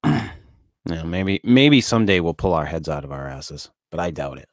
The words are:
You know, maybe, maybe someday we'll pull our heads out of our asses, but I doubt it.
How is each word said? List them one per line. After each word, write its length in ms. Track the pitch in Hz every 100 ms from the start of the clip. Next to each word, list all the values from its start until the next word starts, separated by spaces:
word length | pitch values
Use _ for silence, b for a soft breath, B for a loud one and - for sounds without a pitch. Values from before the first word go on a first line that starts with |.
You 920 | 151 - 107 - _ _ _ _ - 82
know, 80 |
maybe, 380 | 82 90 95 98
maybe 380 | - 123 143 143
someday 400 | - 117 104 92
we'll 120 | 85
pull 200 | 80 98
our 120 | 82 76
heads 220 | 80 78
out 160 | 73
of 80 | 69
our 160 | 69 69
asses, 420 | 67 - 73 - _ _
but 80 | 85
I 100 | 87
doubt 260 | 76 71 65
it. 80 | -